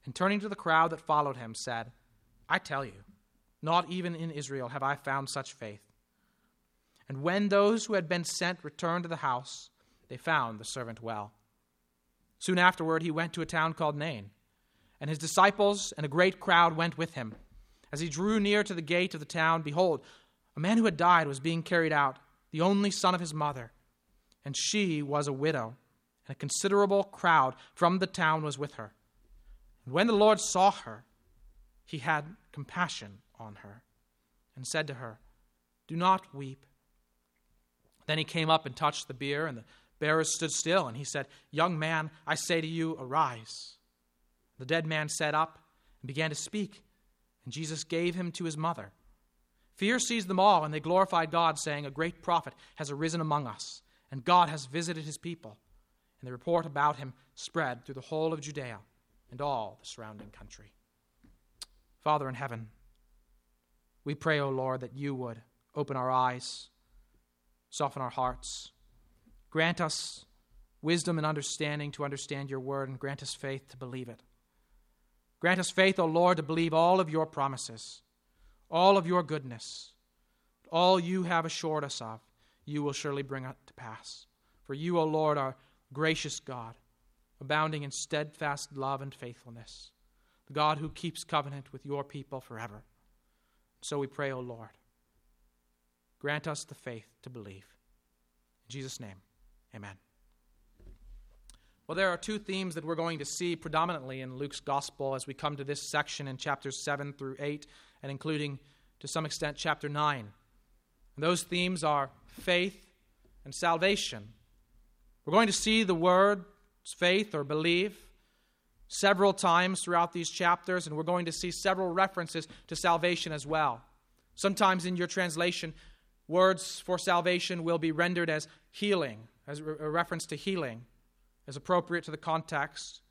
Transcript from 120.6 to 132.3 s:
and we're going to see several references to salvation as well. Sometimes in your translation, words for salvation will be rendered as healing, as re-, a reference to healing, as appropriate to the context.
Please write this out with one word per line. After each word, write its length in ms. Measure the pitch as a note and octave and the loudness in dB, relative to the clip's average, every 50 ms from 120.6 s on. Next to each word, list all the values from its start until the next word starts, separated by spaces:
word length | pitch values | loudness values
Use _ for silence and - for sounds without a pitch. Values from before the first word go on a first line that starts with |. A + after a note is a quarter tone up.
| - F#3 F#3 F3+ E3 | 0 -2 -2 -2 -2
and 100 | D#3 D3+ | -4 -6
we're 60 | D3+ | -4
going 240 | D#3+ E3 F3+ F3 F3 | -2 0 0 0 0
to 60 | E3 | -4
see 180 | D#3+ - - F3 | -4 -4 -6 -6
several 380 | E3 - - G3 F#3+ F#3 F#3+ F3+ | -6 -2 0 0 0 2 0 0
references 580 | E3+ F#3 F#3+ F#3+ - F3+ E3 D#3+ - E3 D3+ - - - - - | 2 2 2 2 0 -6 -8 -4 -6 -8 -8 -8 -18 -20 -12 -10
to 80 | E3+ | -8
salvation 560 | - - F3 E3+ E3 D#3+ F3 F3 E3 - E3+ | 0 2 2 2 4 2 0 0 0 -4 -6
as 120 | D#3 D3 C3 | -6 -8 -4
well. 380 | C#3+ D#3 D#3 D3+ C3 A#2 A#2 - _ _ _ _ _ _ _ _ _ _ | -2 0 2 2 0 0 -4 -12 _ _ _ _ _ _ _ _ _ _
Sometimes 500 | - - G3 F#3+ - G#3+ F#3+ F#3 F#3 D#3+ | -2 -2 0 2 4 4 4 4 2 0
in 100 | F3+ F3+ | -2 -2
your 120 | E3+ F3 E3+ | -2 -4 -2
translation, 640 | - F#3+ F3+ F3 D3 D#3+ E3+ F3+ E3+ - - D#3+ D3+ - - - - _ _ _ _ _ _ - | -2 -2 -2 -2 -2 -2 -2 -2 -2 -4 -8 -10 -12 -16 -20 -20 -20 _ _ _ _ _ _ 0
words 520 | D#3 F3+ F#3 F#3+ F#3+ D#3 - - - - | 4 6 6 6 6 4 -2 -10 -10 -10
for 180 | - - F3+ E3+ | -4 -4 -2 0
salvation 680 | - F#3+ F3 F3 E3+ F3+ F3+ F3 E3+ - F#3 E3+ D#3+ | 2 2 2 4 4 2 0 0 -2 -4 -4 -4 0
will 140 | E3 E3+ E3 | 0 0 0
be 120 | D#3 E3 | 0 0
rendered 400 | D#3 D#3 E3+ F3 F3+ F3 E3+ E3 | 2 2 0 2 2 0 0 0
as 160 | D#3 D#3 - - - _ _ _ | 0 -2 -4 -8 -16 _ _ _
healing, 560 | - - G#3 G#3 G3 F3+ D3+ B2+ G#2+ G#2+ A2 - _ _ _ C#3 | -8 -4 0 0 0 0 0 -4 -6 -12 -18 -20 _ _ _ -12
as 120 | D3 D3 | -12 -8
re-, 140 | D#3 D#3 D3+ D3+ | -8 -8 -8 -6
a 80 | D#3 D3+ | -6 -2
reference 380 | D3+ E3+ E3+ - F3+ E3 - | 0 -2 -2 -2 -4 -8 -6
to 100 | - D#3+ | -8 -8
healing, 460 | C#3+ - G3 F#3+ F3 D3+ B2+ A2+ A#2 A#2+ _ _ _ _ _ _ _ _ _ _ _ _ - | -6 -2 -2 -2 -2 -2 -6 -8 -10 -16 _ _ _ _ _ _ _ _ _ _ _ _ -14
as 80 | C3 | -14
appropriate 480 | - - - F3+ F3 E3+ F3 E3+ E3+ E3 | -12 -2 2 2 2 2 0 -6 -6 -4
to 80 | - | -8
the 40 | D3+ | -12
context. 840 | D3 - E3+ | -8 -4 -2